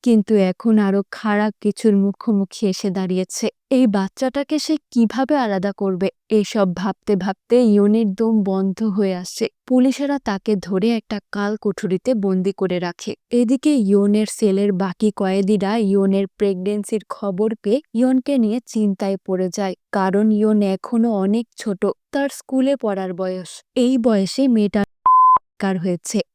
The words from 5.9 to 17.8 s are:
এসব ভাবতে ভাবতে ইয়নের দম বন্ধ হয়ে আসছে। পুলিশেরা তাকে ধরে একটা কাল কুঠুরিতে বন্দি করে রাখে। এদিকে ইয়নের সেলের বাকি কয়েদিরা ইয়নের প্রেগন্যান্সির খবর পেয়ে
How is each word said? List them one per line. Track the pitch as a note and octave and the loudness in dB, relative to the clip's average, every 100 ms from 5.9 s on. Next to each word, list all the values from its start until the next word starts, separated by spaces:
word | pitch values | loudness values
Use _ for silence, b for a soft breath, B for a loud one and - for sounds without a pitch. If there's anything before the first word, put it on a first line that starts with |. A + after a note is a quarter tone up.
| F3+ F#3+ _ _ | -2 -4 _ _
এসব | A3 G3+ A3 F#3+ | 0 0 0 0
ভাবতে | F3 G3 - - | 0 -4 -4 -2
ভাবতে | G3 F#3+ F#3+ _ B3 | 0 -2 -6 _ 4
ইয়নের | A#3+ G3+ G#3 A3 A3 | 6 4 4 2 0
দম | F#3+ A3+ A3 | 0 0 2
বন্ধ | G3 F#3+ F#3+ F#3 | 0 0 -2 -2
হয়ে | A3 F#3+ G3 | -2 0 -2
আসছে। | F3+ F3 - - _ - | -2 -8 -6 -6 _ 0
পুলিশেরা | B3+ C4 B3+ C#4+ C#4 | 2 2 0 -2 -2
তাকে | - G3 - | -4 -4 -2
ধরে | G#3 F3 F#3+ A3 | -4 -2 -2 0
একটা | A#3 _ G#3 _ | -2 _ -10 _
কাল | G3+ G3+ | -6 -4
কুঠুরিতে | G#3+ G#3 F#3 F#3+ F#3 - | -2 -4 -4 -4 -2 -2
বন্দি | A#3+ G3 F#3 F#3 | 0 0 0 -2
করে | F#3+ F#3+ F3+ | -2 -4 -2
রাখে। | F3 - - - _ | -6 -8 -12 -12 _
এদিকে | A#3+ A#3 C4+ D4+ | 0 2 2 2
ইয়নের | C#4+ G3 G3+ G3+ G#3 G#3+ | 2 2 2 4 0 0
সেলের | - G#3+ F#3+ G3+ | -2 0 2 0
বাকি | F3+ F#3+ - G#3+ | 0 -4 0 -2
কয়েদিরা | - F#3+ G3 G3 G#3 G3 A#3 | 0 -2 0 0 0 0 0
ইয়নের | G3+ G3 G3 G3 G3 | 0 2 2 0 -2
প্রেগন্যান্সির | - G3+ F#3 F#3 G#3 G3 A3 - | -2 -2 -2 -4 -4 -4 -6 -6
খবর | - G3+ F#3 A3 | -8 -6 -2 -2
পেয়ে | A3 G3+ B3+ | -2 -2 -2